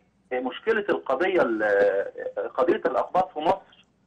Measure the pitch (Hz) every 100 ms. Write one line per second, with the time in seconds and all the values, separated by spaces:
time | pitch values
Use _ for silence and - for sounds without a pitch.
0 | _ _ - 127 127 - 220 214 - -
1 | - 131 190 175 123 107 107 101 101 98
2 | - - - - 98 - 127 220 170 117
3 | - 180 185 156 160 190 - _ _ _